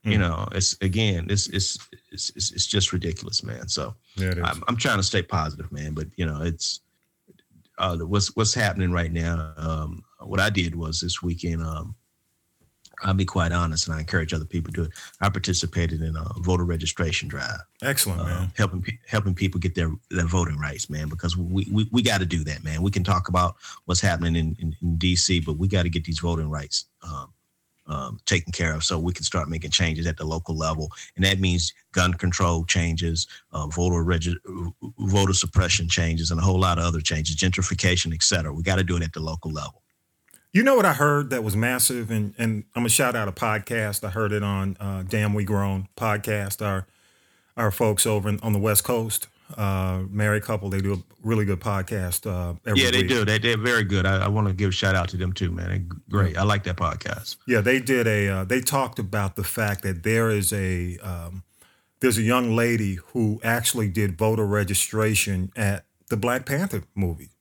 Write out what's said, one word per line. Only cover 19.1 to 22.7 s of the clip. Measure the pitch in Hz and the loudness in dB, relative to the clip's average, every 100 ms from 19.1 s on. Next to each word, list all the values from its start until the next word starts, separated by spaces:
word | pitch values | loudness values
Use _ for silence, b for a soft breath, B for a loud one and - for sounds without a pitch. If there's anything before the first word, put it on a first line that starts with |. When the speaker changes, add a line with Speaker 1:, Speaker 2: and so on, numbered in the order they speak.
| 110 98 90 | 0 0 2
Speaker 1:
people | 95 87 | 0 0
get | 87 85 | 0 0
their, | 82 78 _ | 0 -2 _
their | 90 85 | 0 2
voting | 90 82 73 | 2 2 -2
rights, | 73 67 - | -4 -6 -6
man, | 73 76 | -6 -6
because | 80 87 90 | -4 -2 -2
we, | 87 95 95 | 0 0 2
we, | 104 110 | 0 2
we | 120 | 2
gotta | 117 101 90 | 2 2 2
do | 85 76 | 0 -2
that, | 73 | -6
man. | 78 | -4